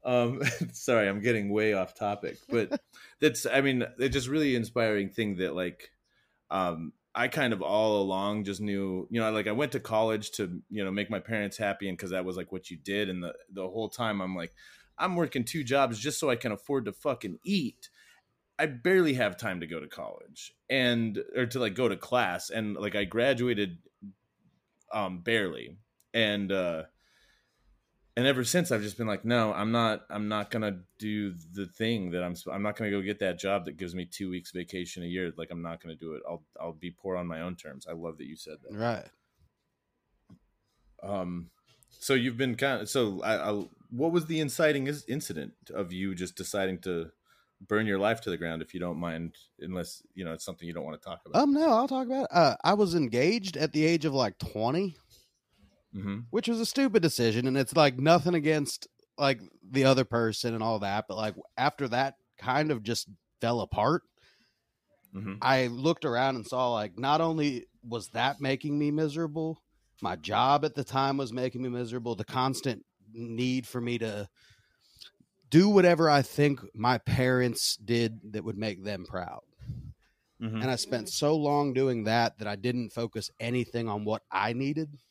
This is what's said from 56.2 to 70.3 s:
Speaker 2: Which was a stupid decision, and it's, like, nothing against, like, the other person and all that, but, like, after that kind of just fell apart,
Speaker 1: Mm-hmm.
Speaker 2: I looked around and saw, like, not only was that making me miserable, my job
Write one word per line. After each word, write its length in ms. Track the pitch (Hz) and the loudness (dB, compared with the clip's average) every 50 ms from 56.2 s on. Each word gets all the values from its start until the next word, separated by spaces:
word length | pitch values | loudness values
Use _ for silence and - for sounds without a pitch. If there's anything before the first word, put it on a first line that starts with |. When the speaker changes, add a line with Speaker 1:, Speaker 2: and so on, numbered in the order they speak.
| 120 117 | -8 -2
Speaker 2:
Which 180 | - 226 220 | -2 -2 0
was 120 | 233 233 226 | 0 0 0
a 80 | 233 | 0
stupid 340 | - - 269 277 262 196 220 | -2 2 2 2 4 4 4
decision, 460 | 165 160 - - 120 113 107 117 123 | 4 4 2 4 4 4 4 4 2
and 100 | 131 127 | 2 2
it's, 180 | 139 135 - - | 2 0 2 6
like, 220 | 165 151 143 127 | 6 6 6 6
nothing 380 | 127 135 156 170 175 147 180 175 | 4 6 6 6 6 6 4 2
against, 520 | 165 143 156 156 151 147 - - - - - _ _ _ _ _ | 2 4 4 2 2 0 -2 -6 -10 -12 -18 _ _ _ _ _
like, 240 | - 143 139 135 113 98 - _ _ - 92 | 2 2 2 2 2 -4 -20 _ _ -18 -2
the 140 | 123 135 131 | 2 6 8
other 200 | 135 135 127 131 | 8 8 6 4
person 480 | - 120 117 113 113 107 - - 120 113 | 2 2 2 2 2 0 0 -2 -2 -2
and 80 | 113 | 0
all 160 | 107 113 113 107 | 0 0 0 0
that, 240 | 101 98 98 104 110 | 0 0 -2 -2 -2
but, 100 | _ 98 | _ -4
like, 160 | 107 110 107 92 - - - _ | -2 -2 -4 -4 -6 -16 -12 _
after 300 | - 127 147 - - 143 | 2 2 2 2 0 -4
that 260 | 123 113 123 135 139 - _ _ _ _ | -2 0 0 0 0 -4 _ _ _ _
kind 320 | - - 127 127 143 156 156 | -10 -4 0 2 2 2 2
of 140 | 147 117 104 | 0 -2 0
just 260 | 107 117 - - - 104 _ _ _ _ _ | -2 -2 -2 -4 -8 -14 _ _ _ _ _
fell 180 | - 113 120 117 | -2 0 0 0
apart, 420 | 98 - - - 104 131 156 180 _ _ _ _ _ _ _ _ _ _ _ _ _ _ _ _ _ _ _ _ _ _ - | -2 -2 2 4 4 4 4 2 _ _ _ _ _ _ _ _ _ _ _ _ _ _ _ _ _ _ _ _ _ _ -12
Speaker 1:
Mm-hmm. 220 | 95 101 95 98 107 | -10 -10 -10 -8 -2
Speaker 2:
I 240 | - 127 135 131 127 | 2 4 4 4 4
looked 400 | 123 120 123 131 160 170 - - | 0 -2 0 0 0 0 0 -2
around 300 | 147 117 120 131 135 131 | -2 0 2 2 0 0
and 100 | 123 107 | -2 -6
saw, 260 | - - 127 127 123 | -4 -2 0 0 0
like, 280 | 120 110 107 104 82 98 | 0 0 -2 -4 -6 -4
not 220 | 127 135 147 160 | 0 2 2 4
only 440 | 165 165 160 160 147 147 131 120 - _ _ _ - | 2 2 0 0 0 0 -2 -4 -10 _ _ _ -10
was 260 | 120 117 117 98 - | -8 -6 -6 -8 -6
that 300 | - 113 120 135 143 - | -2 0 0 0 0 0
making 380 | 143 135 135 135 - 151 147 | -2 -2 -2 -2 -2 -4 -2
me 140 | 147 147 147 | 0 0 0
miserable, 720 | 147 151 160 151 139 160 165 156 147 160 160 160 160 - _ _ _ _ _ _ _ _ - | 0 0 0 -2 -2 -4 -6 -4 -4 -4 -6 -6 -6 -8 _ _ _ _ _ _ _ _ -6
my 120 | 85 90 | -6 -6
job 480 | 85 76 90 | -6 -4 0